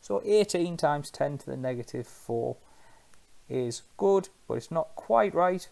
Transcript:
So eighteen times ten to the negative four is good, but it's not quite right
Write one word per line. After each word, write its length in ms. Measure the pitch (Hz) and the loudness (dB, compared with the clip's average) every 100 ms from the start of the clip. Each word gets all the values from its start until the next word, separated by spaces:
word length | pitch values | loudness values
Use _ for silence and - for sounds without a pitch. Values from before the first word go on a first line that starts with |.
So 220 | - 202 | -2 -4
eighteen 520 | 208 214 202 180 175 170 | 2 2 4 0 -2 0
times 340 | 151 147 143 | 0 0 -4
ten 260 | - 143 143 | -4 -2 -2
to 80 | - | -8
the 100 | 131 | -6
negative 500 | 127 123 120 123 120 | -4 -6 -6 -8 -10
four 500 | - - 117 123 117 - - - - _ - _ - - | -14 -4 -2 -2 -6 -14 -20 -20 -20 _ -20 _ -20 -6
is 340 | 127 123 117 - - | -4 -2 -6 -12 0
good, 320 | 196 196 185 _ - | 4 4 2 _ -6
but 60 | |
it's 160 | 117 - | -6 -2
not 240 | 165 - | -4 -4
quite 400 | - - 113 208 | -8 2 4 4
right 340 | 151 180 185 - | 4 2 2 -6